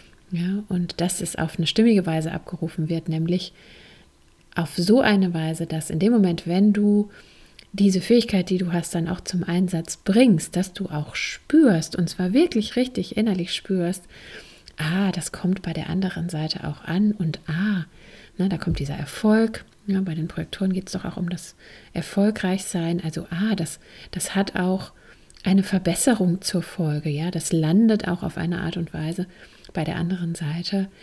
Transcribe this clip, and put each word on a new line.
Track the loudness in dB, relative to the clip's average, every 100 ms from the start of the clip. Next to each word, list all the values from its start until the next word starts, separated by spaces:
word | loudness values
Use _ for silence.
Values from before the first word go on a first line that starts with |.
| -20 _ -8
ja, | -4 -2 -4 -4
und | -2 -2 -2
dass | -2 -2
es | -6 -4
auf | -4 -2
eine | -2
stimmige | 4 6 6 2
Weise | -2 -2
abgerufen | -6 -8 -8 -6 -4 -2
wird, | -2 -2
nämlich | -2 0 -2 -4 -16 -20 -20 -20 -20 _ _ _ _ _
auf | -6 -4 0
so | 4 4
eine | 6 4 2
Weise, | 0 -4 -4 -4
dass | -6 -4
in | 0
dem | 4
Moment, | 4 4 2 0
wenn | 4 4
du | 4 4 4 0 -6 -20 -20 -20 -20 -8
diese | 2 4 4
Fähigkeit, | 4 4 4 0 0
die | -2
du | 0
hast, | -2 -2
dann | -4 -2
auch | -4
zum | -4 -4
Einsatz | 0 0 0 -2 -6 -8
bringst, | 2 6 6 6 2 -2
dass | -2
du | -4 -6
auch | -6 -6
spürst, | -6 -8 -10 2 6 8 6 0
und | -2 -2
zwar | 0 2
wirklich | 4 4 2 -2 0
richtig | -2 -2 -4 -2
innerlich | 0 0 -2
spürst, | -6 -2 -2 0 -4 -10 -20 -20 -20 -20 -20 -18 -6
ah, | -2 0 0
das | -2 -6
kommt | -4 -2 -2
bei | -4
der | -6 -4
anderen | -2 -2 -4 -6
Seite | -4 -4 -6 -8
auch | -8
an | -4 0 2
und | 2 -2 -4 -6
ah, | -2 -2 -2 -4 -14 -20 -20 -12 -4
ne, | -2
da | -2
kommt | -2 -2
dieser | -4 -6
Erfolg. | -8 0 4 4 4 -2 -16 _ -2
Ja, | -2
bei | 0
den | -4 -4
Projektoren | -6 -8 -2 -2
geht's | -2 -4
doch | -6
auch | -6 -6
um | -4
das | -6 -10 -20 -20 -20 -10
Erfolgreichsein. | -8 -4 2 2 2 -2 -2 -2 -2 -2 -2
Also, | -4 -8 -6
ah, | -2 -2
das, | 0 -4 -8 -18 -20 -12
das | -8 -4
hat | -2 -2 0
auch | 0 -2 -4 -18 -20 -20 -20 -6
eine | 2 2
Verbesserung | 4 0 0 0 2 2 2 0
zur | -2 -4
Folge. | -4 -4 -2 -2 -2
Ja, | -4 -4
das | -4 -2
landet | 0 4 6 6 4 0
auch | -4
auf | -4 -4
eine | -4 -4
Art | -4 -4
und | -6
Weise | -6 -6 -4 -8 -10 -20 -20 -10
bei | -6
der | -4 -2
anderen | -2 -2 -4
Seite, | -4 -4 -4 -4 -4 -4 -8